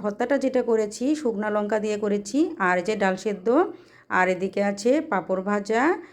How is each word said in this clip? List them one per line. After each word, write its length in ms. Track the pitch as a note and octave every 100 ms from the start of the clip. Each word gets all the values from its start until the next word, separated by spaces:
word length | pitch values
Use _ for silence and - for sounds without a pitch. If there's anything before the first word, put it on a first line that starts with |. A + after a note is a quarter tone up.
ভর্তাটা 340 | G#3 G#3 B3 C#4
যেটা 240 | C4 B3+
করেছি 420 | A#3+ A3 G#3 - B3+ D4+
শুকনা 280 | B3+ G3+ G#3+
লঙ্কা 280 | G#3 G#3 A3
দিয়ে 180 | G#3+ G#3
করেছি, 340 | G#3 G3+ G3+ C#4 E4+ D#4+
আর 180 | F#3 F3+
এই 60 | F3+
যে 60 | G#3+
ডাল 200 | F#3+ F#3+
সেদ্ধ, 320 | A3 G3 G3+ C4+ F#4+ - - - -
আর 160 | F#3 F#3
এদিকে 320 | F3+ F#3+ G3 G3+
আছে 200 | G3+ A#3+ D4 D#4+
পাঁপড় 320 | F#3+ E3+ F#3
ভাজা, 400 | F#3+ G#3 G3+ A3+ D4 F4+ -